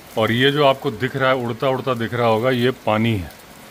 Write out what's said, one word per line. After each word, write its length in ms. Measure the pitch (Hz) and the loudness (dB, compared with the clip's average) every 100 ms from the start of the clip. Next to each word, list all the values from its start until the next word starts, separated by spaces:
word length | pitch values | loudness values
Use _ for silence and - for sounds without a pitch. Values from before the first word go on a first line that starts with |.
| - - | -10 -2
और 140 | 110 | 0
ये 200 | 117 139 | 2 2
जो 140 | 143 139 | 4 2
आपको 260 | 131 143 | 2 -2
दिख 240 | 110 127 131 | -4 -4 -2
रहा 140 | 131 | 0
है, 60 | 131 | 0
उड़ता 320 | 120 113 139 | -2 -4 -2
उड़ता 240 | 127 131 | -2 -2
दिख 200 | 120 113 | -4 -4
रहा 140 | 120 117 | 0 2
होगा, 220 | 110 127 | 2 2
ये 200 | 127 123 123 - | 2 0 0 0
पानी 300 | 107 117 107 | 0 2 -2
है, 160 | 80 - - - - | -4 -14 -20 -20 -20